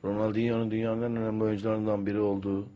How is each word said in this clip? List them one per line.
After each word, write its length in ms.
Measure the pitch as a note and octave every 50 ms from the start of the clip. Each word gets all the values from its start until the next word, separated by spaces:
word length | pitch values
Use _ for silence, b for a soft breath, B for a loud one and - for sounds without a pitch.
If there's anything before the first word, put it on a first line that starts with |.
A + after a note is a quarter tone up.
| -
Ronaldinho'nun 680 | G2+ G2+ G#2 A2 A2 G#2 A2 A#2 A#2 A#2 A2+ A2+ A2
dünyanın 300 | A2 A2 A2+ A2+ A2+ A2+
en 140 | A#2 A#2+ A#2
önemli 280 | A#2 A2 A2 G#2+ G#2+ A2
oyuncularından 640 | A2 G#2+ G2+ G2+ A2+ A2 A2 G#2+ A2 G#2 G2+ G2
biri 140 | G2+ G2+ G#2
olduğu 480 | G#2+ G#2 G2 G2 G2 G2+ G2 G2 G2+ - -